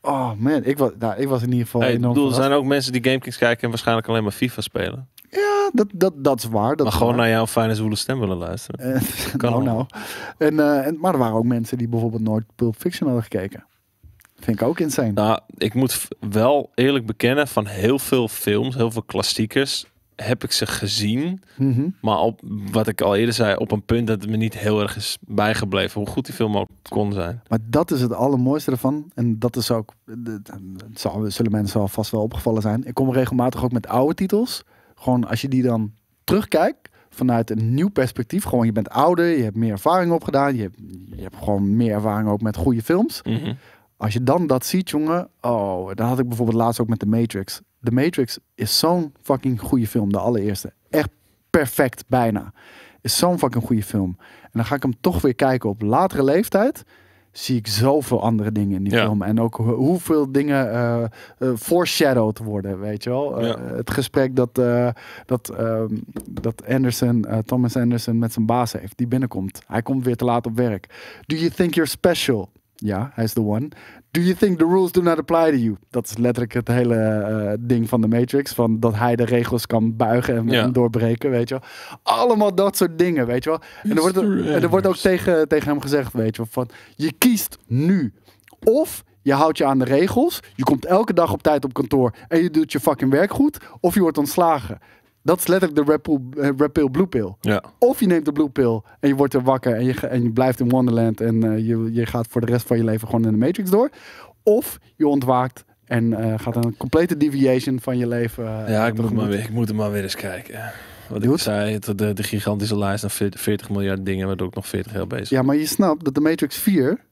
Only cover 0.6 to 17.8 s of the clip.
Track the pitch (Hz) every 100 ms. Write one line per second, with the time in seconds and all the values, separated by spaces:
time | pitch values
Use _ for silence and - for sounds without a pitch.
0.6 | 123 143 131 107 117 101 139 131 120 123
1.6 | 117 120 123 120 123 123 139 127 135 143
2.6 | 135 143 127 127 120 131 123 - 120 117
3.6 | 123 117 - 113 113 113 104 - 127 -
4.6 | - - - 123 131 - _ 381 415 403
5.6 | 403 247 208 175 185 147 139 127 113 110
6.6 | 110 151 123 104 117 120 117 113 113 -
7.6 | 113 110 110 107 - 131 104 90 85 98
8.6 | - - 127 131 - - - 135 120 117
9.6 | 135 113 131 - - - - - 151 151
10.6 | 147 143 135 160 180 156 120 110 117 120
11.6 | 113 127 117 117 117 113 110 107 110 -
12.6 | 120 110 180 - 151 123 110 104 95 -
13.6 | _ _ _ _ - _ _ _ - 107
14.6 | 117 170 160 139 120 101 107 110 _ -
15.6 | 110 117 131 - - - 107 104 117 143
16.6 | - - 131 139 113 - 117 139 143 -
17.6 | 104 101